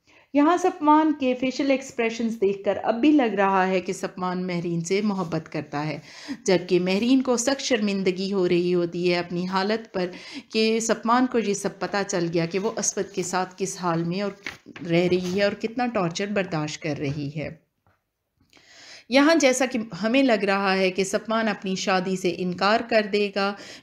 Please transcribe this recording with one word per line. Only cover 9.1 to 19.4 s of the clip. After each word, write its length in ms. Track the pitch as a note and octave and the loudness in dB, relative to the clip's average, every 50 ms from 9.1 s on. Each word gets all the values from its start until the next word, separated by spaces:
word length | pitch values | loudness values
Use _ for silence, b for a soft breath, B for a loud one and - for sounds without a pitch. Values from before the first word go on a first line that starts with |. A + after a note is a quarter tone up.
| F3 F3 F3 | 0 0 -2
अपनी 200 | F3 F3+ F3 F3+ | -4 -4 -4 -4
हालत 460 | F#3 F#3+ F#3+ F#3+ G3+ A3 A3 A3 - - | -2 -2 -2 0 0 -2 -2 -4 -6 -6
पर 160 | G3 F3+ F3 F3+ B B B B C#4+ B _ | -4 -4 -4 -6 B B B B -16 B _
कि 300 | - A3 A3 A3 A3 A3+ | 0 2 2 2 2 0
सफवान 440 | A3 A3+ G#3+ A3 - A3 A#3 B3 B3+ | 0 0 -2 0 0 2 2 2 2
को 140 | B3+ - A#3+ | 2 0 0
ये 140 | G#3+ G3+ G3+ | 0 0 -2
सब 260 | G3 - F#3+ - - | -2 -4 -6 -6 -6
पता 240 | F3+ F3+ - G3+ G3 | -6 -4 -2 -2 -2
चल 240 | G3 - F3+ E3+ E3+ | -2 -2 -2 -2 0
गया 180 | E3 E3+ E3 | 0 0 0
कि 140 | E3 E3+ F#3+ | 0 -2 -2
वो 100 | F#3+ A3 | -2 -2
असवद 360 | - - G3+ - - G#3+ F#3+ - - | -4 -4 -4 -4 -2 -4 -6 -6 -6
के 80 | - F3 | -6 -6
साथ 340 | E3+ - F3+ F#3 F3+ - - | -4 -2 -4 -4 -4 -6 -6
किस 240 | G3 F3+ - - | -6 -6 -6 -4
हाल 220 | F3+ F3+ E3 E3 E3+ | -4 -2 -2 0 -2
में 180 | E3+ F3 F#3+ | -2 -2 -4
और 160 | G#3 G3+ G3 - - - - - _ - - - - | -4 -6 -6 -8 -12 -14 -14 -16 _ -20 -16 -12 -4
रह 240 | F3 E3 E3+ F3+ F3 | 0 2 2 4 4
रही 320 | F3+ F#3 F3+ F3+ F3+ G3+ | 2 0 0 -2 0 0
है 60 | G3+ | 0
और 80 | G3+ G#3 | 0 0
कितना 340 | G#3 - A3 A3+ B3+ B3 A#3+ | -2 -6 -6 -4 -4 -4 -2
टॉर्चर 400 | A#3+ A3 F3+ E3 E3+ - G3 G3+ | 0 0 -2 -2 -2 -4 -4 -4
बर्दाश्त 540 | G#3 G3+ F#3+ F3+ F3 D#3 D3+ D3 D3+ - | -2 -2 -2 -2 -4 -4 -4 -4 -6 -6
कर 160 | - D#3+ D3 D3 | -6 -6 -4 -4
रही 320 | D3+ C#3 C#3+ D3+ D3 C#3 | -4 -4 -4 -4 -6 -6
है। 360 | D3 D#3+ C#3+ C#3+ D3+ - _ _ _ _ _ _ _ _ _ _ _ _ _ _ _ _ _ B B B B B B B B B B B B - | -6 -8 -8 -8 -10 -14 _ _ _ _ _ _ _ _ _ _ _ _ _ _ _ _ _ B B B B B B B B B B B B 2
यहाँ 240 | A3+ C4+ C#4+ D4+ E4 | 4 6 6 6 6
जैसा 300 | D#4+ | 6